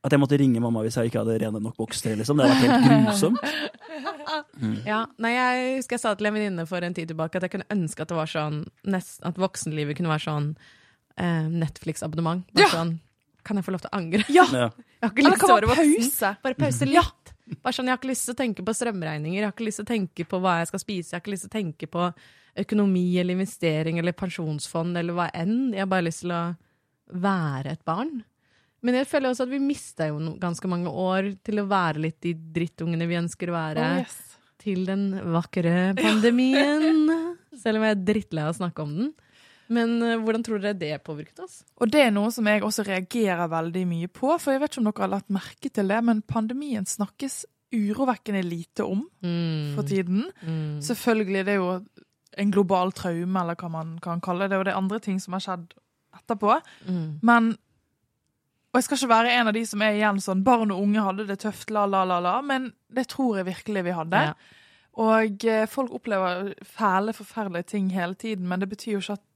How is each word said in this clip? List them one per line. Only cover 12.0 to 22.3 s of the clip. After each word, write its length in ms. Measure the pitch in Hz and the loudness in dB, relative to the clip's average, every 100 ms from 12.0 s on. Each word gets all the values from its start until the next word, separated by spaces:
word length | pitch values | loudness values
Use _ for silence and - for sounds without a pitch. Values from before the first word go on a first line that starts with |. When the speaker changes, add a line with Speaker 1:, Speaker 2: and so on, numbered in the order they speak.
| 160 156 165 180 180 | -6 -2 -2 -2 0
Speaker 2:
Bare 120 | - 392 | 4 4
Speaker 3:
Ja. 20 | |
Speaker 2:
sånn, 300 | 165 165 165 _ _ _ _ | 4 -2 -4 _ _ _ _
kan 120 | - 202 | -4 -4
jeg 80 | |
få 80 | 185 | -2
lov 80 | 190 | -6
til 100 | - | -4
å 80 | 202 | -6
angre? 260 | 165 196 208 | 0 0 6
Speaker 3:
Ja. 160 | 311 359 | 8 8
Speaker 1:
Ja. 160 | 131 117 | 6 0
Speaker 2:
Jeg 340 | - - _ | -2 -20 _
har 80 | 233 | -2
ikke 80 | 220 | 6
Speaker 3:
Eller 120 | 294 | 6
Speaker 2:
lyst 100 | 381 | 8
Speaker 3:
kan 80 | 370 | 8
Speaker 2:
til 80 | 349 | 8
å 100 | 220 | 8
Speaker 3:
man 80 | 269 | 6
Speaker 2:
være 100 | 302 | 6
voksen. 180 | 311 | 6
Speaker 3:
pause? 320 | 240 - 202 208 | 2 0 -2 -2
Speaker 2:
Bare 120 | 262 | -4
pause 320 | 262 285 123 269 | 0 0 2 6
Speaker 3:
Ja. 80 | 320 | 6
Speaker 2:
litt. 600 | - - - - - 190 | 4 -4 -20 -20 -14 -6
Bare 100 | 254 | -4
sånn, 120 | 254 254 | -2 -2
jeg 20 | |
har 100 | 254 | -2
ikke 120 | 262 | -2
lyst 120 | 262 - | -4 -4
til 80 | |
å 20 | 240 | -2
tenke 280 | 247 196 | -2 -2
på 100 | 190 226 | -4 -2
strømregninger, 580 | 233 196 160 151 151 185 | -2 -2 -4 -4 -4 -2
jeg 40 | |
har 80 | 208 | -4
ikke 140 | - 226 | -4 -6
lyst 100 | 214 | -6
til 80 | 214 | -4
å 60 | 233 | -2
tenke 320 | 185 - 175 | -2 -6 -4
på 120 | 185 | 0
hva 180 | 185 170 | 2 0
jeg 80 | 170 | 0
skal 120 | 202 | -6
spise, 300 | - 190 165 | -6 -8 -6
jeg 60 | 180 | -10
har 40 | |
ikke 120 | 202 | -8
lyst 140 | 190 196 | -8 -6
til 20 | |
å 120 | 220 | -6
tenke 240 | 180 156 - | -6 -8 -6
på 240 | 175 175 - - | -2 -2 -4 -20